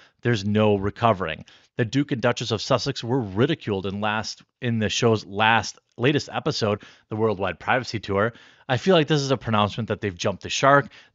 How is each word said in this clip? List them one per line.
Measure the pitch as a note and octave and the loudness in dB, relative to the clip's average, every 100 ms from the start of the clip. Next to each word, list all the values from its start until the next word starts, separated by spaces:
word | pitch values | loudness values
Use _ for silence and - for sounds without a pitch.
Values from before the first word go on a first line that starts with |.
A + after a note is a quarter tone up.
| _ _ | _ _
there's | A#2 A2+ G2+ | -2 0 0
no | G#2 G#2+ G2+ | 4 4 4
recovering." | G2+ - A#2 F#2+ E2+ D#2 - _ _ - | 0 0 0 2 -2 -8 -14 _ _ -4
The | A2+ | -2
Duke | C3 D3 | 0 -2
and | B2 | 0
Duchess | A#2+ - A#2 | -2 -2 -4
of | G#2+ | -4
Sussex | - C3 C#3+ - | 0 -2 -2 -6
were | A#2 C3+ | -4 -4
ridiculed | G2+ F#2+ C#3+ E3 - F#2+ F#2+ | -2 0 0 0 -4 -4 -4
in | G2+ | -4
last, | G#2+ A2 G2+ - _ _ | -4 -4 -6 -12 _ _
in | B2 A2+ | -4 -2
the | G#2 | 0
show's | - A#2 G#2+ - | 2 2 2 -2
last, | G2+ A2 A#2 - - _ - | 0 4 4 0 -14 _ -2
latest | B2+ C#3+ - | 0 0 -2
episode, | A#2 D3+ - A2 G#2 - - _ | -6 -6 -2 -2 -2 -6 -20 _
the | G#2+ | -2
Worldwide | A2 F#2+ F#2+ E2+ | -2 0 -4 -6
Privacy | - B2+ A#2 A2 | 0 0 0 -8
Tour. | - G2 A2+ - - _ - | -2 0 0 -2 -20 _ -4
"I | B2 | -2
feel | F#3+ F3 | 4 4
like | D3 | 4
this | D3+ | 2
is | C#3 | 2
a | B2+ | -2
pronouncement | - A2 G#2 - G#2+ | 0 2 2 -2 -6
that | G2+ | -4
they've | G#2 F2 | -4 -4
jumped | A2 F#2 | -4 -4
the | F#2 | -8
shark. | - C#3 C#3+ - - _ | 0 4 4 2 -12 _